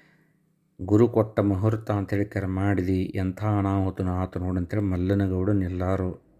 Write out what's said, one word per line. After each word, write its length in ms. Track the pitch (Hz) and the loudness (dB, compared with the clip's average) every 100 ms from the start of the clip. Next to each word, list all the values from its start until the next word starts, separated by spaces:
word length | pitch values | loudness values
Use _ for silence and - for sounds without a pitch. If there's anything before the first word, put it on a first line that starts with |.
| _ _ _ _ _ _ _ - | _ _ _ _ _ _ _ -10
"ಗುರು 260 | 92 104 117 | 2 4 6
ಕೊಟ್ಟ 320 | 113 110 - | 4 0 2
ಮುಹೂರ್ತ 500 | 101 95 107 110 110 | 0 2 0 0 -2
ಅಂಥೇಳಿ 340 | 101 95 101 | -4 -2 -2
ಕರೆ 220 | 101 98 95 | -2 -4 -4
ಮಾಡಿದಿ, 680 | 92 101 98 92 92 92 | 0 0 2 2 0 0
ಎಂಥ 300 | 98 95 92 | -2 -4 -2
ಅನಾಹುತನ 640 | 107 104 98 98 95 92 92 | 0 0 2 0 0 -2 -2
ಆತು 300 | 90 92 90 | -2 -4 -4
ನೋಡು" 180 | 90 92 | -4 -2
ಅಂತೇಳಿ 260 | 87 107 | -2 -2
ಮಲ್ಲನಗೌಡನ 800 | 101 92 90 101 98 92 95 101 | -2 0 0 2 2 0 2 2
ಎಲ್ಲರೂ 480 | 90 90 90 95 92 - _ | 0 -2 -2 0 -2 -6 _